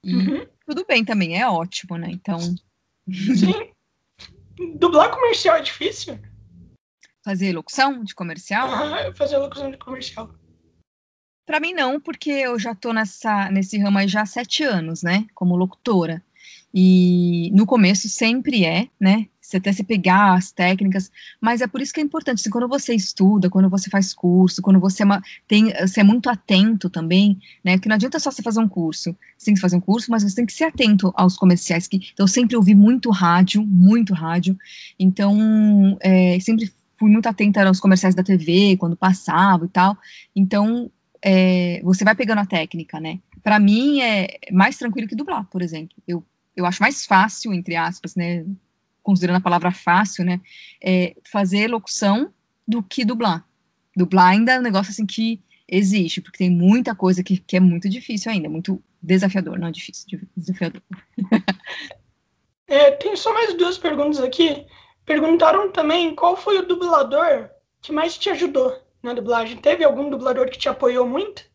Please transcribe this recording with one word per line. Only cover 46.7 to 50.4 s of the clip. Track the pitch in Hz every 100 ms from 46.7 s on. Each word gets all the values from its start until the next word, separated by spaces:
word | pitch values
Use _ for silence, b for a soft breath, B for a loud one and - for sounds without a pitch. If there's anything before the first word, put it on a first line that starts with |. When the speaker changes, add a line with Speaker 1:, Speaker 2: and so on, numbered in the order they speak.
| 185
Speaker 1:
mais | 214 285 -
fácil, | 190 214 - 226
entre | 180 180 165
aspas, | 165 180 170
né, | - 170 175 165 196 _ _ _ _
considerando | - 185 180 180
a |
palavra | 185 175 175
fácil, | 180 - 175 208 -
né, | 180 180